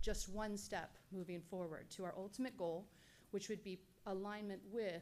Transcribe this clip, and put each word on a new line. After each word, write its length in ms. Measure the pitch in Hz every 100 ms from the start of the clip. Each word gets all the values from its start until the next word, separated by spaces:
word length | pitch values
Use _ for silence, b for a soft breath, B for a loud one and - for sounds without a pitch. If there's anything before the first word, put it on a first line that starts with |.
just 260 | - 202 -
one 260 | 202 214 202
step 400 | - 185 160 - -
moving 300 | 190 175 175
forward 480 | - 190 170 156 -
to 140 | -
our 100 | 180 -
ultimate 400 | 202 226 254 214
goal, 300 | 170 165 202 B B B B
which 180 | 202 196
would 140 | 208
be 160 | 208 185 - - 202
alignment 560 | 190 208 208 208 190 202
with 300 | 226 208 170